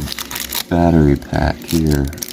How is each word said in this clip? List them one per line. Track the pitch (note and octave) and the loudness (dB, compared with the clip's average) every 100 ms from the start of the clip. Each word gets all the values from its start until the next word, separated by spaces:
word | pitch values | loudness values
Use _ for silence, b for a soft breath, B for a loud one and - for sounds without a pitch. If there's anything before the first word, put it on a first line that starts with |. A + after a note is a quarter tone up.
| C#2+ - - - - - - | -2 -8 -10 -10 -8 -8 -2
battery | F2 E2+ E2 D2+ C#2 | 2 4 6 6 4
pack | - D2+ D2 - | 0 -2 -2 -2
here. | - E2+ D#2 D2 C#2 D#2 - | -2 0 2 2 0 -6 -12